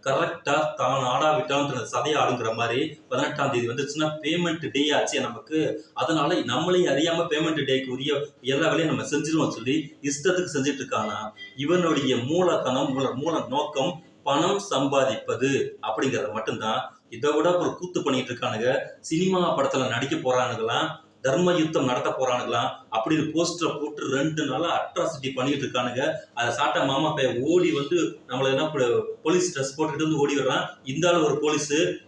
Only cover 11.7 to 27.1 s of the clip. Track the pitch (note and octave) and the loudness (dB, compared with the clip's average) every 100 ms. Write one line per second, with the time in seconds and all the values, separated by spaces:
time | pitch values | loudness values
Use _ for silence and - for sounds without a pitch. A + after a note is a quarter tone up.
11.7 | F3 E3+ C#3+ C3 A#2 B2 E3+ F3+ D#3+ B2+ | 2 4 2 2 0 0 2 2 2 0
12.7 | B2+ D3 C3 B2+ A#2+ D3+ D#3+ - C#3+ D3 | 0 0 0 -2 -2 -2 -2 -2 -2 -2
13.7 | C#3+ C3+ - - - - C#3+ F3 G3+ - | -2 -2 -4 -12 -10 -2 2 2 0 0
14.7 | C#3 C#3 C#3 - - - A2+ C3+ C3+ - | 0 2 4 2 0 -4 0 2 2 0
15.7 | - G#2+ C3+ C#3 A2+ G2+ G#2+ A2 A2+ A2 | -4 -6 -2 0 0 -2 -4 -4 -4 -2
16.7 | A#2 - - _ A2+ D3 D3+ E3+ F3+ D#3+ | -4 -6 -14 _ -4 0 2 4 2 0
17.7 | - F3+ - C#3 B2+ - A#2+ B2+ A2 A#2+ | -4 -6 -4 0 -2 -2 -4 -4 -2 0
18.7 | C#3 - - - D#3+ F#3 F#3 E3+ D3+ - | 0 -4 -12 -4 0 2 2 2 2 0
19.7 | C3+ B2 A#2 C3+ D#3 B2+ B2+ - A2 A2+ | 0 0 -2 -2 -2 0 0 0 -2 0
20.7 | B2+ D#3 - - _ C3 F3+ F3+ E3+ D#3 | 0 -2 -6 -16 _ 0 2 4 4 2
21.7 | D#3+ C3 B2 - - B2+ B2 A2 A#2 B2+ | 2 0 0 -2 -2 0 0 0 -2 -2
22.7 | - - A2+ D#3 D#3 - D#3 E3 - D#3+ | -4 -6 -4 0 0 2 0 0 0 -2
23.7 | - D3 C#3+ C3 C3 D#3 D#3 C#3 C3 E3 | -2 -6 -6 -2 0 0 0 -2 -2 0
24.7 | C#3 - F3+ D#3+ D3 C3 C3 C3 C#3+ A#2+ | -2 -4 -2 -4 -2 -6 -2 -2 0 -2
25.7 | B2+ B2 B2 D3+ - - - A#2+ C#3 D3 | -2 -2 -2 -2 -2 -8 -4 -4 0 0
26.7 | - C#3 C3+ D#3 | 2 0 2 0